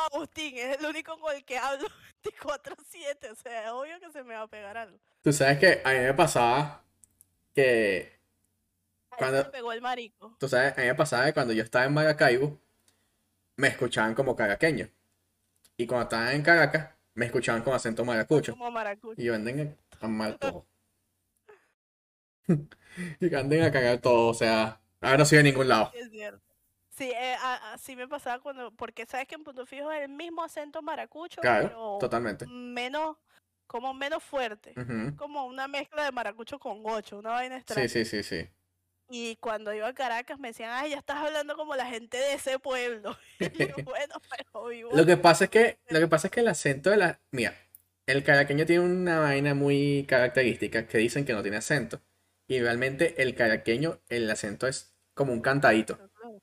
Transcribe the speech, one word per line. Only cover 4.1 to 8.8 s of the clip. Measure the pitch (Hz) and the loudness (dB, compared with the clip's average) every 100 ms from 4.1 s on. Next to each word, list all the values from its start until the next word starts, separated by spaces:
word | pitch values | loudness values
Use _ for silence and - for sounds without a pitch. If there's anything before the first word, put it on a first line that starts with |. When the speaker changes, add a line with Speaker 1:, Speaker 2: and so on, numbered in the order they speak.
Speaker 1:
se | 294 | -16
me | 254 220 | -14 -12
va | |
a | 220 | -12
pegar | 214 202 226 | -14 -14 -14
algo. | 214 _ _ _ | -16 _ _ _
Speaker 2:
Tú | 156 | -2
sabes | 143 135 143 | 2 2 4
que | 180 143 131 | 4 4 2
a | |
mí | 131 | 2
me | 127 | 2
pasaba | 135 156 135 120 131 147 - _ _ _ _ _ _ _ - | 2 2 4 4 4 0 -6 _ _ _ _ _ _ _ 4
que | 131 117 107 90 - _ _ _ _ _ _ _ | 4 6 4 0 -4 _ _ _ _ _ _ _